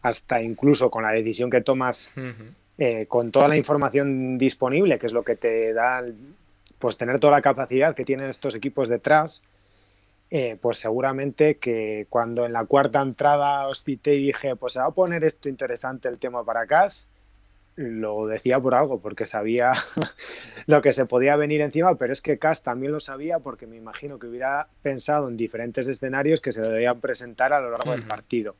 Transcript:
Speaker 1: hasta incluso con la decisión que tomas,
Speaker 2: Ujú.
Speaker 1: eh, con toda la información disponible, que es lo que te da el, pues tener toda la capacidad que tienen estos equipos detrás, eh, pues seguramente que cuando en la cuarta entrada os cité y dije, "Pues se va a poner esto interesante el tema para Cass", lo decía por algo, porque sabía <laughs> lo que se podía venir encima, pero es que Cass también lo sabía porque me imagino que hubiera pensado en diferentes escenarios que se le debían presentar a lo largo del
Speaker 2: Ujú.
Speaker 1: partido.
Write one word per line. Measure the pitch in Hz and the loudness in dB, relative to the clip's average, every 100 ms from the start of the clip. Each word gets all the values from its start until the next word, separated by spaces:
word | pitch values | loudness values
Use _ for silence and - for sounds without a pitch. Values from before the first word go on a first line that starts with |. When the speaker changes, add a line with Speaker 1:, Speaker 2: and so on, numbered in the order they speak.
Speaker 1:
hasta | 123 113 - 123 | -2 -4 -2 -4
incluso | 113 110 139 139 127 | -2 2 4 4 2
con | 113 | 0
la | 110 | 0
decisión | 110 110 110 123 | 0 0 -2 2
que | 123 | 2
tomas, | 127 131 127 120 - - | 2 0 0 -2 -6 -10
Speaker 2:
Ujú. | 127 110 110 - _ - | -12 -14 -20 -20 _ -2
Speaker 1:
eh, | 135 113 107 | 0 0 0
con | 120 117 | 0 2
toda | 135 143 | 4 6
la | 151 | 4
información | - 147 139 139 139 131 127 127 | 2 2 2 2 0 -2 -2 2
disponible, | 131 - 131 143 196 127 | 0 2 0 2 4 2
que | 120 | 0
es | |
lo | 117 | -2
que | 117 | -2
te | 113 117 113 113 | -2 0 2 0
da | 113 120 127 | 2 0 0
el, | 123 110 135 - _ _ _ _ | -6 -14 -20 -20 _ _ _ _
pues | 123 107 | -4 -2
tener | 120 131 | -2 4
toda | 147 | 6
la | 147 | 6
capacidad | 139 127 131 131 151 139 | 4 0 0 2 2 0
que | |
tienen | 127 135 135 | -4 -4 -4
estos | 127 139 | -6 -6
equipos | 113 135 - 120 | -6 -6 -4 -2
detrás, | 120 - 156 156 - _ _ _ _ _ _ _ _ _ | -2 4 2 2 -8 _ _ _ _ _ _ _ _ _
eh, | 165 123 110 | -4 -4 -2
pues | 120 107 | -4 -2
seguramente | 113 117 135 135 139 - 151 147 | -4 -2 -2 -2 -6 2 2 2
que | - 113 107 107 104 | -2 -2 -4 -6 -2
cuando | 120 117 117 120 | -2 -2 -2 -2
en | |
la | 117 110 | -2 2
cuarta | 139 139 143 | 4 4 2
entrada | 135 120 147 147 143 143 139 | -2 0 2 4 2 0 -4
os | 135 | -6
cité | - 131 - | -8 -4 0
y | 143 139 | 2 2
dije, | - 139 | -2 -6
"Pues | 123 123 | -6 -6
se | 127 | -2
va | 135 | -2
a | |
poner | 160 185 170 | 2 0 2
esto | 156 - 147 | 0 -2 -10
interesante | 131 127 120 131 131 131 | -6 -8 -6 -8 -6 -6
el | 120 | -6
tema | 127 120 | -6 -6
para | 117 113 110 | -4 -4 2
Cass", | 151 196 - - _ _ _ _ _ _ - | 4 4 0 -12 _ _ _ _ _ _ -10
lo | 131 113 110 107 110 | -8 -6 -4 -4 -4
decía | 110 123 131 | -2 2 2
por | 131 | 4
algo, | 123 135 120 | 2 2 -2
porque | 107 101 107 | -6 -8 -6
sabía | 110 107 120 123 | -4 0 2 2
<laughs> | 131 - - 127 - - - - - - | 2 -2 -4 -4 -6 -18 -16 -18 -14 2
lo | 151 | 4
que | 143 | 4
se | 135 127 | 2 2
podía | 123 135 147 | 2 4 4
venir | 147 151 | 2 0
encima, | 147 139 180 160 | 0 2 2 2
pero | 120 | -2
es | 135 | -4
que | - 143 | -2 0
Cass | 160 160 | 0 -2
también | - 123 135 | -4 -6 -6
lo | 151 | -6
sabía | 139 135 156 165 | -8 -10 -6 -6
porque | 139 117 113 | -6 -14 -18
me | 113 | -18
imagino | 113 - 143 135 | -18 -14 -14 -14
que | 117 | -14
hubiera | 120 131 143 151 _ | -6 -4 -4 -6 _
pensado | 143 135 - 151 135 | -6 -4 0 0 -2
en | 117 | -4
diferentes | 113 113 120 117 123 | -6 -6 -6 -4 -4
escenarios | 127 131 135 143 160 | -6 -4 0 2 2
que | - | 0
se | 110 | -4
le | 110 | -2
debían | 113 120 123 | 2 2 0
presentar | 131 120 120 110 127 | -4 -6 -8 0 2
a | 147 | 2
lo | 123 | 0
largo | 117 123 | -4 -4
del | 123 | -4
Speaker 2:
Ujú. | 110 | -6
Speaker 1:
partido. | 107 - 120 104 - | -10 -4 -4 -4 -10